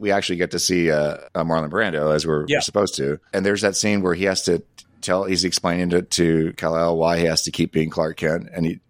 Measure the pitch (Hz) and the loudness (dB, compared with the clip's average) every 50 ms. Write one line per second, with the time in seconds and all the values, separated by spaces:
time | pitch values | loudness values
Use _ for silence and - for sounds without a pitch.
0 | 107 101 98 101 - - 90 85 87 82 - 87 - - 92 87 85 80 76 76 | -2 0 0 0 0 -2 -2 -2 -2 -2 -2 -2 0 2 2 2 4 4 4 2
1 | 73 73 - - - - - 90 80 82 82 80 78 76 80 104 113 98 80 73 | 2 0 -2 -4 -10 -8 -4 -4 0 0 0 0 0 -2 -2 -2 -2 0 0 0
2 | 76 78 76 76 76 82 76 76 76 71 147 135 - - - 104 101 92 - - | 0 2 2 2 2 0 0 0 0 0 -2 -2 -2 -2 0 0 0 0 -2 -4
3 | 69 71 73 - - _ - 98 95 101 104 98 107 101 92 - - 107 104 101 | -4 -4 -4 -6 -8 _ -4 -2 0 0 0 2 0 0 0 0 0 0 0 2
4 | 92 90 85 85 98 98 92 92 - 92 85 82 - _ _ - - _ _ _ | 2 0 0 2 0 0 0 0 0 0 0 0 -2 _ _ -20 -20 _ _ _
5 | - - 90 92 98 98 95 87 92 90 - - - 90 87 90 90 87 87 90 | -4 -2 0 0 0 0 0 0 0 0 0 -2 -2 0 0 0 0 2 2 0
6 | 90 - - - 87 82 82 80 80 82 - - 87 80 82 82 85 85 85 82 | 0 0 0 2 2 4 4 2 2 0 -2 -4 -4 -2 0 2 2 2 2 2
7 | 82 82 85 85 85 80 80 - - 85 - - 82 - - 80 80 80 - 87 | 2 2 2 2 2 2 0 0 -2 -4 -2 -2 -2 0 0 -2 -2 0 0 -2
8 | 80 80 82 - 87 78 80 87 - - - 90 82 82 87 - - _ | -2 -2 -2 -2 -2 -2 -2 -2 -4 -8 -6 -2 -2 -2 -2 -4 -10 _